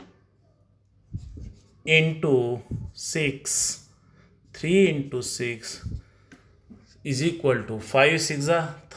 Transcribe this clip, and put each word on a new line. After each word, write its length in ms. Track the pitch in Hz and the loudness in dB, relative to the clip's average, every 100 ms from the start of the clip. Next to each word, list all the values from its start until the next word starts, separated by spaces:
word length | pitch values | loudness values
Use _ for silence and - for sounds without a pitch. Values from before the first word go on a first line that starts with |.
| - _ _ _ _ _ _ _ _ _ _ - - - - - _ _ - | -14 _ _ _ _ _ _ _ _ _ _ -12 -12 -16 -16 -18 _ _ 2
into 680 | 160 160 156 160 131 120 123 - - - - | 4 4 0 2 2 2 -4 -6 -10 -10 -12
सिक्स, 800 | - 165 151 - - - - - - _ _ _ _ _ _ | -6 -2 -2 -4 -4 -2 -2 -4 -14 _ _ _ _ _ _
थ्री 320 | - 156 185 190 | -8 2 4 4
into 340 | 147 139 127 | 2 -4 -6
सिक्स 600 | 123 - 123 117 - - 107 - - _ _ - _ _ _ - _ _ 143 | -6 -4 -6 -6 -10 -12 -10 -12 -14 _ _ -20 _ _ _ -20 _ _ -6
is 80 | 127 | -2
equal 360 | 160 170 143 120 101 | -2 0 0 0 -2
to 80 | 110 - | -8 0
five 220 | 135 143 160 | 4 6 4
सिक्स 280 | 156 147 | -2 -2
जा 220 | 143 170 156 - - | 0 0 0 -8 -18